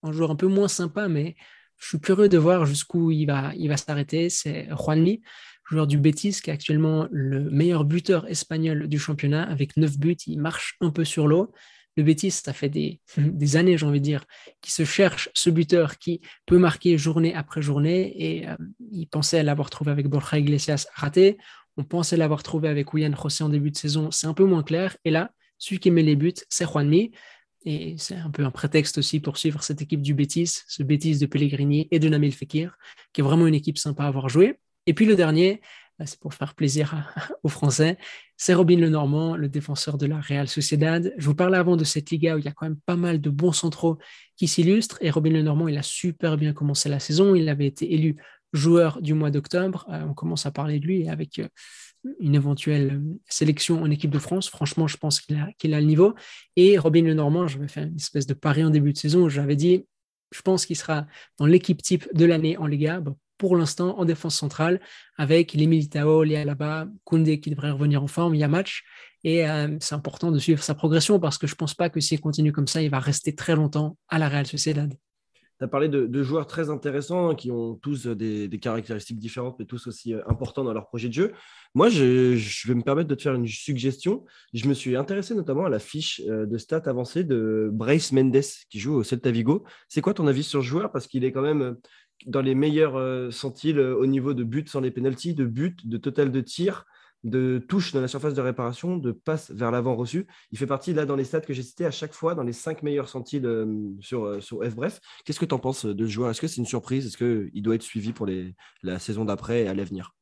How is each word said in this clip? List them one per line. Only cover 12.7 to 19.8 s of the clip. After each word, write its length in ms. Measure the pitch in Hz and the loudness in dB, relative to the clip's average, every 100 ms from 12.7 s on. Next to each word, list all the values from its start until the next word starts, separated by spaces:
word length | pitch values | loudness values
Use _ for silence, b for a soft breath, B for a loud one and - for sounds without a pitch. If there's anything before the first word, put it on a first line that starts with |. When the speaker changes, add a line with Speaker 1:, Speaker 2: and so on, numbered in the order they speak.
| 151 151 165 _ | -2 -4 -6 _
Speaker 1:
<laughs> 80 | - | 0
des 400 | 147 170 147 147 | 0 2 2 4
années, 220 | 180 170 | 4 4
j'ai 80 | 147 | 2
envie 140 | 143 | 0
de 40 | |
dire, 200 | 143 143 - B B B | 0 -2 -6 B B B
qui 120 | - | -10
se 120 | - | -4
cherche 460 | 156 - 196 - - | -2 4 2 2 -6
ce 160 | - - | 0 2
buteur 480 | 160 160 175 156 - | 2 4 2 2 -2
qui 220 | - 170 B B - | -6 -6 B B 2
peut 120 | 180 | 4
marquer 400 | 180 147 180 160 | 4 2 2 2
journée 360 | 147 160 160 | 2 2 2
après 280 | 170 147 - | 0 -8 -6
journée, 500 | 147 143 151 175 185 - | -2 0 2 2 0 -4
et, 320 | 160 165 156 | -6 -6 -8
euh, 80 | 165 165 202 240 | -12 -12 -16 -14
il 140 | 202 156 | -12 -6
pensait 360 | 151 147 170 | -4 0 2
l'avoir 280 | 151 143 143 | 2 0 -4
trouvé 200 | - | -6